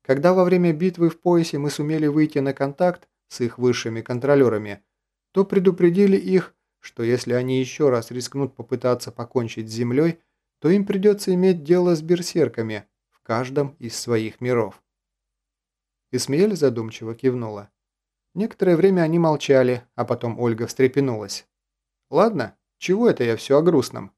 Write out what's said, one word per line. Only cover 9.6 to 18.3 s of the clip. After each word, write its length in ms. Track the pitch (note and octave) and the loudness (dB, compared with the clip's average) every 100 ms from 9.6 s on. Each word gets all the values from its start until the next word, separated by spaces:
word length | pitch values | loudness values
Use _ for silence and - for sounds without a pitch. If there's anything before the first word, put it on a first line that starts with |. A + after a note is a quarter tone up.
| A2 | -10
с 40 | |
Землёй, 460 | A2+ A#2+ B2+ E3 E3 _ _ _ _ | -6 -2 0 0 -2 _ _ _ _
то 100 | D3 | 0
им 160 | G3+ | 0
придётся 480 | G3+ G3+ G#3 G3+ - | 0 2 2 2 0
иметь 300 | F3+ F#3 F3 | 2 2 2
дело 320 | C#3+ F3 F3+ | 2 2 2
с 60 | E3 | 0
берсерками 840 | D#3+ F3 E3+ F3 B2+ A#2 A2 G#2+ _ _ _ | 0 -2 0 -2 -2 -2 -8 -8 _ _ _
в 100 | _ | _
каждом 540 | - A2+ B2+ C#3 C#3 _ | -6 -4 -2 -4 -4 _
из 160 | A#2+ - | -14 -10
своих 440 | A#2+ A#2 A2 - | -4 -4 -4 -6
миров». 400 | B2 B2 G#2 - _ _ _ _ _ _ _ _ _ _ _ _ _ | -2 -2 -2 -8 _ _ _ _ _ _ _ _ _ _ _ _ _
Исмеэль 440 | B2+ - C#3+ G#3+ | -6 -2 0 0
задумчиво 600 | F3+ C#3 A#2 A2+ - A2+ | 2 0 0 -8 -10 -12
кивнула. 540 | A#2 C3 B2 A2+ G#2 G2+ _ _ _ _ _ _ | -2 -2 -2 -8 -12 -16 _ _ _ _ _ _